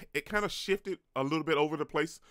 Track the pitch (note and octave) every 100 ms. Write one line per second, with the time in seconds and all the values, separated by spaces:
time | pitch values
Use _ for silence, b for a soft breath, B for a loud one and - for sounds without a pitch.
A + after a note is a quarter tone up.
0 | - D3 - G#3 G#3 - - G3 G3+ F3+
1 | _ B2+ C3+ D#3+ D3+ D3 D3+ D3+ D3 D#3
2 | D#3 - -